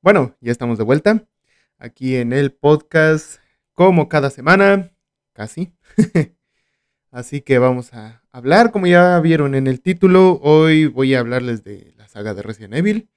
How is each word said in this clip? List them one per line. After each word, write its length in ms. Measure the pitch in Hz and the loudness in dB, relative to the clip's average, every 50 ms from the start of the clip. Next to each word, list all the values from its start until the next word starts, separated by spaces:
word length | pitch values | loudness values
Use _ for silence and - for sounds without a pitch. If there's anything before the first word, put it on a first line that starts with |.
Bueno, 340 | _ 180 208 185 139 113 _ _ | _ 0 0 0 -2 -4 _ _
ya 100 | _ 117 | _ -8
estamos 280 | 120 120 127 120 117 107 | -8 -6 -4 -6 -6 -6
de 60 | 113 | -2
vuelta 440 | 107 131 147 156 208 220 220 - _ _ _ _ _ _ _ _ _ _ | -2 -2 0 0 -2 -2 -2 -4 _ _ _ _ _ _ _ _ _ _
aquí 400 | _ - 117 _ _ 131 131 131 | _ -20 -20 _ _ -8 -6 -4
en 160 | 127 120 117 123 | -4 -4 -4 -2
el 200 | 139 143 139 - | -2 -4 -4 -6
podcast, 840 | _ - 143 151 151 - _ - 165 156 156 156 156 156 - - _ _ _ _ _ _ _ _ | _ 0 0 0 0 -2 _ -2 0 0 2 0 -2 -4 -12 -20 _ _ _ _ _ _ _ _
como 340 | - 175 190 185 170 147 - | 0 2 2 2 2 -2 0
cada 220 | - 156 139 139 | -2 -4 -4 -4
semana, 600 | 135 - 127 147 180 196 196 196 196 196 185 - _ _ _ _ _ _ _ _ _ | -6 -6 0 0 2 2 4 2 2 0 -2 -10 _ _ _ _ _ _ _ _ _
casi. 400 | - 107 110 - - 180 175 _ _ _ _ _ - | -16 -16 -14 -10 -12 -12 -12 _ _ _ _ _ -2
<laughs> 400 | 220 - _ 180 147 - _ _ _ _ _ _ _ _ _ _ _ _ _ _ _ _ | -2 0 _ -4 -4 -4 _ _ _ _ _ _ _ _ _ _ _ _ _ _ _ _
Así 320 | _ 123 120 - - 147 - | _ -18 -16 -12 -12 -14 -4
que 160 | - 139 123 | 0 0 2
vamos 340 | 123 127 127 127 120 _ _ | 2 0 -2 -4 -8 _ _
a 300 | 117 107 110 117 _ _ _ _ | -20 -20 -20 -20 _ _ _ _
hablar, 400 | 127 120 131 160 202 240 233 233 | -10 -4 0 2 2 2 2 0
como 140 | 202 185 | -2 0
ya 340 | 180 175 175 175 180 180 175 | 2 4 4 4 4 2 2
vieron 340 | 156 165 160 156 147 139 139 | 2 0 0 0 0 -2 -2
en 120 | 135 135 | -2 -2
el 160 | 131 131 127 _ | -4 -4 -4 _
título, 580 | 185 185 175 - 185 180 185 190 185 180 143 | -6 -4 0 2 2 4 4 4 4 2 0
hoy 460 | - 147 151 156 156 160 156 156 156 | 0 2 4 4 4 4 2 2 0
voy 280 | 147 - 123 135 131 135 | 0 -2 -2 -2 0 0
a 60 | 131 | -2
hablarles 440 | 120 113 123 127 123 123 117 110 _ | -2 -2 -4 -6 -6 -6 -8 -10 _
de 280 | 98 104 95 - _ _ _ | -16 -20 -20 -20 _ _ _
la 100 | 110 104 | _ _
saga 240 | _ 107 104 110 101 | _ -12 -10 -10 -10
de 80 | 92 | -10
Resident 320 | 101 104 110 104 110 98 107 | -12 -14 -14 _ -16 -12 -6
Evil 380 | 139 170 208 214 220 220 _ _ | -4 -2 -2 -2 -4 -8 _ _